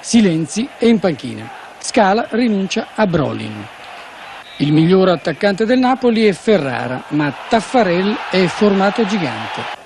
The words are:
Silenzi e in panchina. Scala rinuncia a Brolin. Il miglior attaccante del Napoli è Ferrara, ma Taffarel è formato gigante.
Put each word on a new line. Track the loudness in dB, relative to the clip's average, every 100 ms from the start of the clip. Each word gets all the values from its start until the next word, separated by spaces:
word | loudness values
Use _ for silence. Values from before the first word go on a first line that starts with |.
Silenzi | 2 4 4 2 -2 -6 -6 0
e | 2
in | 4
panchina. | 2 -2 -8 -12 -14 -16 -20 -14
Scala | -4 2 2 2 -2
rinuncia | -2 0 0 -2 -4 -6 -2
a | 0
Brolin. | 2 -2 -4 -8 -10 -14 -18 -20 -18 -18 -20 -18 -20 -20 -4
Il | 2
miglior | 4 4 4 4
attaccante | 2 -2 -2 0 0
del | 2 2
Napoli | 2 2 2 4 2
è |
Ferrara, | 2 2 2 2 -4 -6 -8 -4
ma | -2 -2 -4 -2
Taffarel | -2 2 0 2 2 0 -4 -2
è | 0 0
formato | 2 2 4 0 0 -2
gigante. | -2 -4 -6 -8 -10 -10 -12